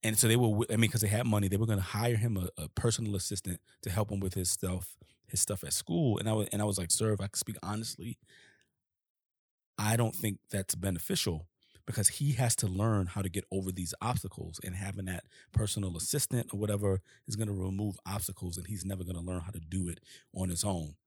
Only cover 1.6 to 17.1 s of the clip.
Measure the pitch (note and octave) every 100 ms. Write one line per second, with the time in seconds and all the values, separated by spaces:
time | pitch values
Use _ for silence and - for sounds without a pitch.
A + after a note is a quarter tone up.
1.6 | A2+ G#2 F#2 G#2 A#2+ A#2 A2+ G2+ F2 -
2.6 | D2+ - A#2 A2 A2 G2 - G2+ - F2+
3.6 | _ _ - F#2 G#2 G2+ F#2+ G2 F2 -
4.6 | F#2+ F2+ - - - _ _ E3 - -
5.6 | - - - E3+ D3 G#2 A2 G#2+ G#2 G2+
6.6 | G#2+ G2 F2 - A2 G#2 G2 - - A2+
7.6 | F2+ G#2+ A2+ - A2+ - _ - - _
8.6 | _ _ _ _ _ _ _ _ _ _
9.6 | _ - G#2+ A#2 A2+ - A2+ F#2+ _ G2
10.6 | G2 - G2 F2+ - F#2+ - D#2+ E2+ _
11.6 | _ - - - G2+ - C#3+ A#2+ B2 -
12.6 | G2+ F#2 A2 G#2+ F2+ G#2 F#2 E2+ - F#2+
13.6 | F#2+ F#2 F2 - A2 B2+ G#2 - E2 D#2+
14.6 | F2+ F2+ G2 G2 F#2 F2+ - - - -
15.6 | G#2+ - G2 E2+ - D3 - B2 - G2+
16.6 | G#2 G#2 G2+ F#2+ -